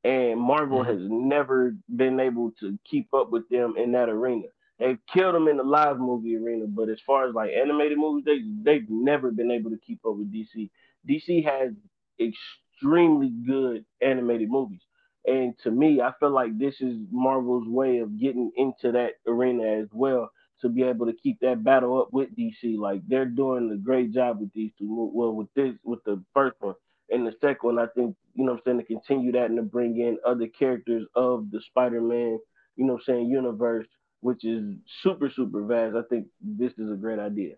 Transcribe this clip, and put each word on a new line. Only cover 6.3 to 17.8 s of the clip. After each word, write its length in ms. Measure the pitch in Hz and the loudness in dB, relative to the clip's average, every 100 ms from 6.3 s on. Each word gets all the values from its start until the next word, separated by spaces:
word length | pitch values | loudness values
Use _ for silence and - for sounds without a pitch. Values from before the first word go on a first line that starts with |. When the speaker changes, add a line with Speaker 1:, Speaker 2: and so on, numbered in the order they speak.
Speaker 1:
arena, 300 | 113 117 117 107 | -4 -2 -4 -4
but 220 | 104 110 | -4 -4
as 100 | 110 | -4
far 280 | - 135 131 | 0 2 2
as, 60 | |
like, 180 | 113 107 | -2 -2
animated 460 | 101 143 151 147 147 | 0 2 2 0 0
movies, 280 | 156 147 | 0 0
they, 160 | 139 143 107 107 | 0 0 -2 -2
they've 280 | 120 147 110 | 2 2 0
never 420 | 110 131 143 127 | -2 0 2 0
been 180 | 110 120 | -2 0
able 220 | 120 113 | -2 -4
to 60 | 110 | -8
keep 280 | - 107 | -10 -8
up 120 | 113 104 | -6 -6
with 140 | 104 | -8
D 140 | 110 | -8
C. 240 | 107 113 104 _ _ _ | -10 -10 -12 _ _ _
D 140 | 123 151 | -4 -2
C 220 | 175 170 | 2 0
has 300 | 151 135 131 104 _ _ _ - | 2 0 -2 -4 _ _ _ -4
extremely 1080 | 117 - - - _ _ 139 170 165 151 135 117 120 | -4 -4 -18 -20 _ _ 2 6 6 6 2 -2 -2
good 380 | 135 131 113 - _ | 0 0 -4 -10 _
animated 480 | 131 127 120 117 107 | 0 2 0 0 0
movies. 320 | 131 120 90 _ _ _ _ | 0 -2 -10 _ _ _ _
And 320 | - 131 127 117 | 0 0 0 -4
to 80 | 120 | -2
me, 300 | 117 156 143 | 4 4 4
I 100 | 123 - | 2 0
feel 100 | 147 | 2
like 260 | 135 120 110 | 2 0 -2
this 220 | 139 135 | -4 -2
is 160 | 127 113 101 | -6 -6 -6
Marvel's 580 | 120 131 135 123 123 113 | 0 2 2 0 -2 0
way 300 | 123 | 0